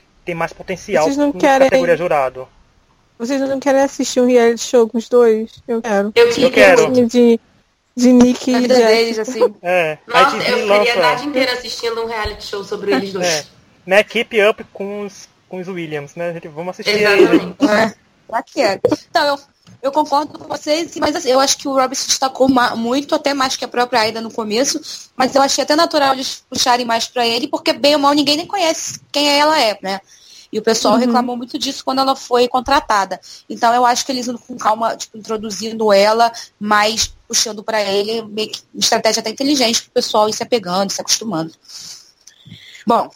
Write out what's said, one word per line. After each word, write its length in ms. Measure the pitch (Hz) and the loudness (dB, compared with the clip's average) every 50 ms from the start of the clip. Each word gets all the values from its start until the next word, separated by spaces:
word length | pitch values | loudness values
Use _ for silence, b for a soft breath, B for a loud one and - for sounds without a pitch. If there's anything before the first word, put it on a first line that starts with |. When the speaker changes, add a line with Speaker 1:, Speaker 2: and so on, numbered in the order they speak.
| _ _ _ _ - | _ _ _ _ -10
Speaker 1:
tem 80 | - | -10
mais 200 | 170 165 165 170 | -6 -6 -6 -6
potencial 540 | - - 175 - 185 170 - - 196 160 151 | -8 -12 -10 -10 -10 -10 -6 -2 0 2 2
Speaker 2:
Vocês 100 | 277 277 | 2 2
não 140 | 285 294 285 | 0 0 -2
Speaker 1:
em 20 | |
Speaker 2:
querem, 360 | 277 180 311 285 269 269 269 262 | 0 2 2 4 6 6 4 4
Speaker 1:
categoria 280 | - 262 262 175 170 | 4 2 4 2 2
jurado. 500 | 151 170 175 165 143 131 131 127 131 127 - _ _ _ _ _ _ _ _ _ _ _ _ _ - | 2 2 0 0 0 0 -2 -4 -8 -16 -16 _ _ _ _ _ _ _ _ _ _ _ _ _ -10
Speaker 2:
vocês 220 | 233 233 285 269 | -6 -4 -2 -2
não 180 | 269 269 277 262 | -2 -2 -4 -2
querem 220 | - 285 269 269 | 0 2 2 2
assistir 400 | 277 277 - - 262 - - 262 | 2 0 -2 -4 -6 -2 0 2
um 80 | 247 247 | 2 4
reality 340 | 254 240 233 233 233 226 | 4 4 4 4 2 -2
show 260 | - - - 247 226 226 | -4 0 2 2 2 2
com 100 | - 226 | 0 -6
os 100 | 214 - | -4 2
dois? 520 | 247 240 240 226 220 220 220 - - - - | 4 4 4 4 4 0 -2 -8 -12 -16 -8
Eu 160 | - 233 226 | -6 -6 -4
quero. 300 | 233 233 208 196 202 208 214 | -2 0 0 0 0 2 4
Speaker 3:
Eu 140 | 233 233 240 | 4 4 4
queria 180 | 233 302 247 | 4 2 2
Speaker 1:
Eu 60 | 254 | 2
quero. 560 | - 220 208 190 175 - 160 - 254 247 240 226 | 4 6 6 6 6 6 4 4 4 2 2 2
Speaker 2:
De, 320 | 240 247 240 233 233 226 _ _ _ _ _ _ _ _ _ _ - | 4 4 6 6 4 2 _ _ _ _ _ _ _ _ _ _ -4
de 160 | 247 247 247 | 2 4 6
Nick 420 | 254 247 247 247 247 - - 262 254 | 8 8 6 6 4 -2 -2 -2 0
Speaker 4:
A 40 | 247 | 0
Speaker 2:
e 20 | |
Speaker 4:
vida 140 | 247 240 254 | 2 4 4
Speaker 2:
Jessica. 200 | 247 226 220 220 | 4 6 6 4
Speaker 4:
deles, 220 | 233 233 233 233 220 | 4 2 0 -2 -4
assim. 360 | 214 254 254 220 247 226 208 - | -6 -4 -2 0 0 0 -2 -4
Speaker 1:
É, 380 | - 175 180 180 165 156 151 - _ | -4 0 0 0 0 -2 -4 -8 _
a 160 | - 233 254 | -2 2 4
Speaker 3:
Nossa, 160 | 277 285 285 214 | 4 4 2 0
Speaker 1:
T 60 | - | -2
V 80 | 226 | -2
Speaker 3:
eu 60 | 247 226 | -2 0
ficaria 340 | 214 202 202 208 226 240 | 2 2 4 4 4 2
a 20 | 240 | 2
Speaker 1:
lança 60 | 190 | 2
Speaker 3:
tarde 260 | 170 - 247 247 277 | 2 2 0 0 -4
inteira 260 | 294 285 - 269 254 247 | -4 -2 -2 -2 -2 -4
assistindo 460 | 247 240 220 - - 233 233 226 226 | -6 -8 -10 -10 -6 -6 -6 -4 -4
um 60 | 226 | -6
reality 380 | 226 233 220 208 208 208 - - | -6 -6 -6 -6 -8 -8 -10 -12
show 180 | - - 202 | -10 -10 -10
sobre 300 | 196 - 208 196 196 202 | -8 -8 -8 -6 -2 -2
eles 200 | 202 - 196 196 | -2 -2 -2 -4
dois. 140 | 190 185 180 | -6 -4 -2
Speaker 1:
É. 180 | 175 160 147 143 - _ _ _ _ _ _ - | -2 -2 -2 -6 -10 _ _ _ _ _ _ -4
Né, 200 | 180 185 208 208 | 2 2 2 2
keep 360 | - - 220 240 - 240 214 | 2 -2 -6 -4 -2 0 2
up 220 | 196 214 220 - 226 _ | 2 2 2 0 -8 _
com 320 | - - 196 196 202 208 202 | -14 -12 -12 -10 -10 -10 -12
os, 240 | 196 - - - _ _ _ _ - | -14 -14 -18 -20 _ _ _ _ -16
com 100 | 185 185 | -14 -12
os 80 | 175 | -10
Williams, 480 | 185 196 175 165 156 151 147 143 143 - | -10 -10 -10 -10 -8 -8 -10 -10 -10 -12
né? 140 | 170 170 175 | -8 -8 -8
A 40 | |
gente, 140 | 165 170 - | -8 -10 -14
vamos 240 | 170 147 151 175 185 | -14 -12 -10 -10 -10
assistir 200 | 185 - 202 208 | -10 -6 -4 -2
aí, 320 | 214 214 208 208 202 190 | 0 2 2 2 4 4
Speaker 3:
Exatamente. 340 | 175 170 170 151 - 180 - - | 4 6 4 2 0 -2 -4 -2
Speaker 1:
gente. 100 | 277 302 | 0 2
Speaker 4:
É, 240 | 320 - - 214 - _ _ _ _ _ _ - | 2 2 0 0 -2 _ _ _ _ _ _ -8
tá 140 | 220 233 | -8 -8
quieto. 400 | - _ - 311 254 202 196 190 - - 302 - - _ | -8 _ -4 -2 0 0 0 0 -2 -2 -2 -2 -6 _
Então, 160 | - 339 302 | -2 0 0
eu, 120 | 285 277 285 - _ _ _ _ - - - | 0 -2 -4 -8 _ _ _ _ -20 -16 -8
eu 80 | - 277 | -6 -4
concordo 480 | 277 302 302 294 285 285 302 - - - | -2 -2 -2 0 0 -2 -2 -4 -10 -16
com 80 | - | -14
vocês, 480 | - - - - 302 302 320 339 - - - | -14 -12 -8 -4 -2 -2 -2 -2 -6 -6 -4
mas 160 | 302 302 302 | -4 -2 -2
assim, 140 | 349 - 247 | -2 0 2
eu 100 | 254 269 | 2 2
acho 180 | 277 269 - - | 2 2 0 -2
que 80 | - | -2
o 80 | 285 269 | -2 0
Rob 180 | 269 254 247 262 | 0 0 0 -2
se 100 | - - | -6 -2
destacou 420 | - - - 269 262 - - 262 262 | -2 -2 0 -2 -2 0 2 2 4
ma-, 280 | 269 247 247 240 - | 4 4 2 2 0
muito, 400 | 226 226 233 254 285 285 - 320 | -2 -2 -2 -2 -2 -2 -2 -4
até 180 | 302 - 285 285 | -2 -2 -2 -2
mais 220 | 277 262 262 - | -2 -2 -2 -4
que 80 | - 262 | -6 -8
a 40 | 240 | -6
própria 340 | - 240 247 247 254 226 | -2 -2 -2 0 0 0
Aida 180 | 214 226 220 226 | 0 0 -4 -6
no 100 | 226 220 | -10 -10
começo, 800 | - - 220 214 208 233 277 277 - 294 - - - - - _ _ | -8 -8 -6 -4 -2 -2 -2 -2 -2 -6 -8 -12 -16 -18 -18 _ _
mas 180 | - - 240 - | -2 -2 2 2
eu 80 | 269 | 2
achei 220 | 269 277 - - 254 | 2 2 0 -2 0
até 100 | - 294 | 0 2
natural 380 | 302 339 330 320 302 277 269 | 2 2 2 2 0 2 2
eles 320 | 269 262 269 - - - _ - | 0 -2 -4 -10 -10 -12 _ -10
puxarem 380 | 254 226 - 254 240 247 247 | -4 -2 0 2 2 0 0
mais 220 | 233 233 233 233 - | -2 -2 -4 -4 -4
pra 180 | - 254 240 | -4 -2 -2
ele, 220 | 233 233 254 269 285 | 0 -2 -2 -4 -4
porque 240 | - - - 320 | -6 -4 -2 -2
bem 220 | 302 233 226 285 294 | -2 2 2 2 4
ou 60 | 302 | 4
mal 120 | 285 277 | 2 2
ninguém 240 | 294 302 285 294 294 | 2 2 2 0 0
nem 100 | 302 359 | -2 -4
conhece 540 | 339 - 403 339 320 320 - - - - - _ _ | -6 -4 -2 -2 -2 -2 -4 -6 -12 -14 -16 _ _
quem 180 | - 285 294 294 | -4 -2 0 2
ela 320 | 285 285 294 311 311 311 | 2 2 2 2 2 2
é, 160 | 247 214 196 - | 2 0 0 -4
né? 180 | - 190 196 190 _ b b b b b b b b b | -6 -8 -8 -8 _ b b b b b b b b b
E 60 | - 214 | -6 -2
o 40 | |
pessoal 320 | 214 226 220 - - 220 240 | 0 0 0 2 2 2 2
Speaker 2:
Uhum. 60 | 247 | 2
Speaker 4:
reclamou 360 | 247 247 233 240 240 240 247 | 2 2 2 0 0 -2 -6
muito 220 | 240 254 240 - 277 | -10 -10 -10 -8 -8
disso 260 | 226 269 269 - - | -6 -6 -8 -8 -6
quando 160 | 277 262 262 | -4 -2 0
ela 140 | 269 269 269 | 0 0 -2
foi 320 | 262 - - 247 240 247 | -4 -4 -2 2 2 2
contratada. 760 | 240 - 254 240 - 277 302 302 - 220 202 190 190 185 - B B B B B - | 2 0 -4 -2 0 0 0 0 0 0 0 -2 -4 -6 -14 B B B B B -14
Então 260 | 226 196 240 233 240 | -6 0 0 2 2
eu 100 | 247 254 | 4 2
acho 220 | 233 254 247 - | 2 2 0 -4
que 60 | - | -6
eles 160 | 262 247 240 247 | -6 -6 -6 -8
indo 100 | 240 226 | -8 -10
com 180 | _ - 240 | _ -16 -12
calma, 400 | - - 220 214 226 226 226 - | -4 -2 -2 -2 0 -2 -4 -4
tipo, 220 | - - - - 220 | -6 -12 -16 -16 -16
introduzindo 760 | 202 - 226 214 208 226 202 175 220 226 220 220 220 214 | -10 -8 -8 -8 -8 -10 -10 -10 -10 -8 -6 -2 2 4
ela, 380 | 196 196 202 214 220 226 233 226 226 B B B B - | 4 4 4 4 4 2 2 0 0 B B B B -8
mas 520 | 208 208 - 208 208 220 226 214 - - - _ _ | -2 0 2 2 2 0 0 -2 -6 -6 -8 _ _
puxando 380 | - 233 - - 226 202 214 208 | -4 -2 -2 -2 -2 -6 -10 -8
pra 180 | - 220 214 | -4 -4 -2
ele, 400 | 202 190 196 202 202 214 226 226 | -2 -2 -2 -2 -2 -2 -4 -6
meio 280 | 214 208 208 214 214 214 | -8 -8 -8 -8 -8 -8
que 100 | - - _ _ | -8 -16 _ _
uma 80 | - 208 | -8 -4
estratégia 400 | 202 - 240 226 - 220 214 220 | -2 0 0 0 0 0 -2 -2
até 100 | 208 220 | -4 -6
inteligente 520 | 220 - 269 277 302 262 247 220 233 - | -6 -4 -2 0 0 0 0 0 0 -2
pro 100 | - _ | -4 _
pessoal 360 | - 247 240 - - 214 214 214 | -4 -4 -2 0 0 0 0 0
ir 40 | |
se 120 | 214 - 233 | 0 -4 -4
apegando, 480 | - 247 233 190 175 180 190 196 190 | -2 -2 -2 -2 -2 -2 -2 -2 -2
se 80 | - - | -4 -8
acostumando. 520 | - - - - 214 226 180 160 165 160 - _ B B B B B B B B B B B _ _ B B B B B B B B B B B B | -4 -2 -2 -2 -2 -4 -6 -6 -6 -6 -10 _ B B B B B B B B B B B _ _ B B B B B B B B B B B B
Bom, 220 | 214 233 208 - - - | 0 0 0 0 -2 -8